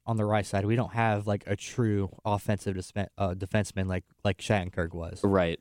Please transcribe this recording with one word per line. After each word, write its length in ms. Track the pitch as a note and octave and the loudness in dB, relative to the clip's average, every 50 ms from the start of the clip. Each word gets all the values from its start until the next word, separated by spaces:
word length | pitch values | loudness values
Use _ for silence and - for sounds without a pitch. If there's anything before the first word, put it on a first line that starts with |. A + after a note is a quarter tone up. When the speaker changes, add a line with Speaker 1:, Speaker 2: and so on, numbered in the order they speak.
| - | -6
Speaker 1:
on 100 | A#2 A2+ | -4 -2
the 80 | A2 G#2 | 0 2
right 220 | G#2 G#2+ G#2+ G2 | 2 2 2 0
side, 200 | - - G2 G2+ | 0 0 0 2
we 100 | G#2 A#2 | 2 2
don't 160 | B2 A2+ - - | 2 0 0 0
have, 320 | A2+ A#2 A2 G#2+ G#2 G2+ | 0 2 2 2 0 0
like, 160 | G#2+ G#2 G2+ - | 0 -2 -2 -2
a 80 | - G2+ | -4 -4
true 520 | - - - - - A#2+ A2 G#2 G2+ G2 F#2+ - - - | -4 -6 -6 -2 0 2 2 2 2 0 -2 -6 -6 -2
offensive 520 | G#2+ G2+ G2+ - - G#2+ F#2+ - G2+ F#2+ | 0 0 0 0 0 -2 -2 -2 -4 -4
dispe-, 300 | F#2 - - - G2+ F#2+ - - | -4 -6 -8 -6 -6 -6 -6 -4
uh, 160 | - G#2 F#2 F#2 | -2 -2 -2 -2
defenseman 540 | F#2 G2 - - G#2+ G2 - - F#2+ F#2+ | -4 -4 -2 0 0 0 0 -2 -4 -2
like, 160 | F#2+ F#2 F2+ - _ _ _ - | -2 -2 -4 -6 _ _ _ -2
like 140 | G#2 F#2 | -2 -2
Shattenkirk 560 | - - - A2 G2+ F2+ F2+ - - E2+ E2 F2 | 0 0 2 2 2 0 -2 -2 -2 -2 -2 -4
was. 260 | E2+ E2 E2+ F2 - - | -8 -8 -8 -6 -2 0
Speaker 2:
Right. 360 | G2+ G2 F#2+ F2 E2 E2+ - | 4 4 6 4 4 0 -4